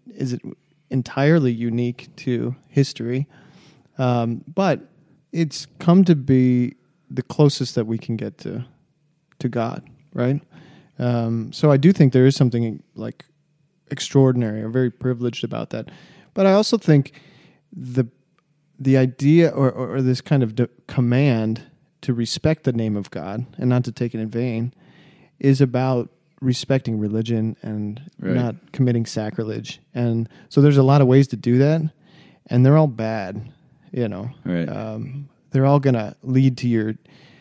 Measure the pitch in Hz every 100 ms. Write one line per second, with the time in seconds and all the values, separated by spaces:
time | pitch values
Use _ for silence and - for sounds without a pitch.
0 | - - 131 123 - - _ _ - 131
1 | 123 - 143 165 131 117 117 117 120 120
2 | - - - 117 120 131 _ 143 135 -
3 | 117 131 143 _ _ _ _ _ _ -
4 | 127 120 117 117 - 165 190 135 - _
5 | _ _ _ - 156 - - - - 180
6 | 180 151 131 131 127 123 123 - _ _
7 | - 127 - - 147 - 123 - 110 113
8 | - 113 104 - - 110 123 _ _ _
9 | _ _ _ - 123 117 113 - - _
10 | _ 120 123 143 _ - - - _ -
11 | 123 120 117 117 110 - 151 139 160 196
12 | 139 127 131 - 127 117 117 104 _ -
13 | 113 - - _ _ _ _ _ - 135
14 | - 139 131 123 113 107 110 127 123 -
15 | 127 120 120 - 117 117 110 117 - -
16 | - _ _ - 196 196 214 226 - 147
17 | 135 - _ _ _ _ _ 185 127 123
18 | 117 _ _ _ _ _ _ - 131 135
19 | 127 123 139 165 165 131 131 - 120 127
20 | 127 123 - 143 113 110 120 _ - -
21 | 120 123 143 113 110 113 - _ _ _
22 | - 120 113 - 151 156 - 117 110 104
23 | 95 95 82 110 123 - 123 123 123 -
24 | 120 110 110 117 123 113 123 - _ _
25 | _ _ _ - 139 135 135 123 131 127
26 | - _ _ - 127 123 - 135 123 110
27 | 104 110 113 113 110 104 107 107 104 113
28 | 156 - - 123 120 - _ - 127 117
29 | 113 110 107 104 110 110 113 - _ 123
30 | 120 113 113 _ - 143 143 139 131 143
31 | 127 135 131 113 117 123 139 160 156 -
32 | _ _ - _ - 123 131 156 151 110
33 | 110 113 95 104 113 _ _ _ _ 123
34 | 113 92 117 - - 87 80 101 110 110
35 | 131 135 139 _ _ 135 139 143 135 120
36 | 107 - 131 127 131 123 123 113 107 107
37 | _ _ _ _